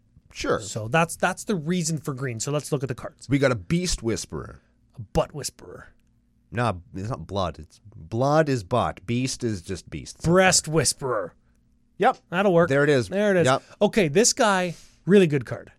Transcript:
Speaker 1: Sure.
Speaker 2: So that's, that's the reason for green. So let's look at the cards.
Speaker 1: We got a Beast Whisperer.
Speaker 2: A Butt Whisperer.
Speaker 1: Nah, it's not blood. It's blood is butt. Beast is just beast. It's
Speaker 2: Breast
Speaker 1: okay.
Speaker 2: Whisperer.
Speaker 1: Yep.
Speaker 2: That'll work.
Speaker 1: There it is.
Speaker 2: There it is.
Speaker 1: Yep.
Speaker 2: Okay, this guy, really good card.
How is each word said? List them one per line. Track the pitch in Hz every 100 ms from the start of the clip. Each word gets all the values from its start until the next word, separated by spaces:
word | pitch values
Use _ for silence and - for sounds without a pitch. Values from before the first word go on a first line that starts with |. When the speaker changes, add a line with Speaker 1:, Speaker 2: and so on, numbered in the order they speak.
| _ _ _
Speaker 1:
Sure. | - 294 -
Speaker 2:
So | - 110 110
that's, | 160 165 -
that's | 180 185
the | - 196
reason | 147 180 160 156
for | 151
green. | 127 135 110
So | 143
let's | 147 -
look | 147
at | 127
the |
cards. | - - - -
Speaker 1:
We | 139
got | 135
a | 120
Beast | 87 170 180 -
Whisperer. | 113 95 - 78 107 - _ _ _ -
Speaker 2:
A |
Butt | 104 - -
Whisperer. | 147 - - 90 - - _ _ _ _ _ _
Speaker 1:
Nah, | 101 120 90 -
it's | 92 104
not | 117 82
blood. | 98 87 73
It's | 76 _ 101
blood | 95 82 113 135 156 151
is | 127
butt. | 90 120 85 - -
Beast | 120 131 -
is | 120 101
just | 90 90 -
beast. | 78 - -
It's | 160
Speaker 2:
Breast | 180 185 - -
Speaker 1:
okay. |
Speaker 2:
Whisperer. | 156 - - 131 113 87 _ _ _ _ _ _ -
Speaker 1:
Yep. | 214 254 _
Speaker 2:
That'll | 175 202
work. | 170 170
Speaker 1:
There | 139
it | 147
is. | 139 110
Speaker 2:
There | 190 208
it | 185
is. | 131
Speaker 1:
Yep. | 135 - -
Speaker 2:
Okay, | 208 226 165
this | 151 240
guy, | - 220 190 180 - - _
really | - 202 175
good | 143
card. | 117 110 98